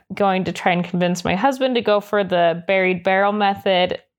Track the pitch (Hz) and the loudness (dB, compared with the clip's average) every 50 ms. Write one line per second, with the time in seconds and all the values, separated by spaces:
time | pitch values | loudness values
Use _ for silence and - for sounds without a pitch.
0 | _ - 196 - 202 196 185 185 175 170 170 - - 196 170 175 170 - - 175 | _ -8 -4 0 0 2 2 0 -2 -4 -4 -2 0 0 0 0 -2 -2 -2 0
1 | 180 175 175 175 - - 180 190 233 277 269 262 262 262 247 233 - 214 208 202 | 0 0 0 -2 -2 -2 0 0 0 0 0 0 -2 -2 -2 0 0 0 0 0
2 | 202 - 214 208 196 180 180 175 170 170 165 170 - - 196 190 185 185 180 175 | 0 -2 -2 -2 0 0 0 2 2 2 0 -2 -2 -2 0 0 2 0 0 0
3 | 175 190 190 190 202 202 208 208 202 196 202 - - 202 185 180 180 180 - - | 0 0 2 2 2 0 0 0 0 0 0 0 0 0 2 2 2 0 -2 -6
4 | - _ _ | -12 _ _